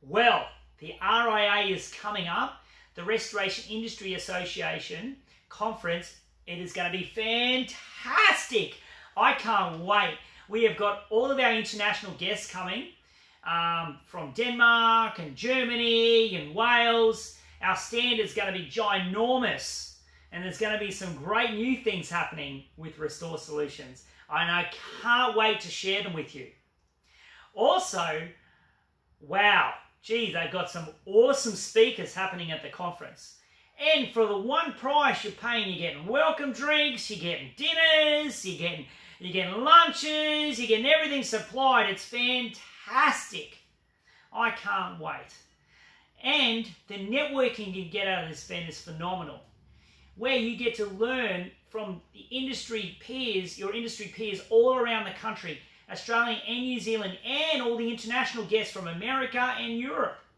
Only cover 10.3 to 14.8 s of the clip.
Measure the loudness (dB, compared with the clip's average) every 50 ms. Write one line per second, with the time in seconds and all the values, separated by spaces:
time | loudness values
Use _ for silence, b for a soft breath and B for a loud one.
10.3 | B B B B 0 4 4 4 4 4 0 0 0 -2 -6 0 2 2 2 4
11.3 | 2 4 4 4 4 2 -2 -4 -4 -2 -2 0 -2 -2 -6 -10 -10 -8 -4 -4
12.3 | -4 -6 -6 -10 -10 -8 -6 -6 -6 -6 -8 -10 -14 _ b b b b b b
13.3 | b b b -4 -2 0 0 0 0 -2 -4 -6 -10 -14 -18 _ -12 -10 -10 -10
14.3 | -4 -2 -2 -2 2 4 6 6 8 8